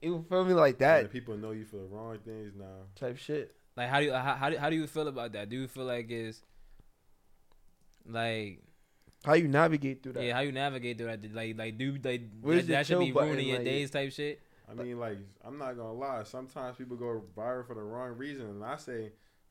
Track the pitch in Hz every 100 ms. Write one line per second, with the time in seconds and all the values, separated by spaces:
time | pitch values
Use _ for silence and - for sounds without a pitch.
0 | 160 170 165 185 185 175 143 123 135 156
1 | 101 127 113 104 110 110 107 104 95 104
2 | 113 107 110 110 104 98 95 95 98 98
3 | 127 127 - 147 - _ _ - 123 139
4 | 147 127 135 131 139 143 147 160 147 160
5 | 151 131 117 104 104 127 131 131 127 120
6 | 113 117 113 110 - - - - - _
7 | _ _ _ _ _ - - _ - _
8 | - 113 117 113 104 87 - _ _ _
9 | _ - - 160 156 139 165 151 135 131
10 | 131 123 123 123 143 131 143 131 120 113
11 | 113 110 107 113 113 110 113 113 135 139
12 | 131 123 113 110 135 175 170 143 143 180
13 | 131 139 151 143 135 127 123 139 139 143
14 | 139 143 147 143 _ _ - 117 123 120
15 | 117 98 98 - 117 143 131 120 113 117
16 | 139 120 123 131 131 143 127 120 123 123
17 | 120 113 95 95 117 127 120 113 104 120
18 | 127 120 143 139 110 101 113 147 - 120
19 | 107 - _ _ _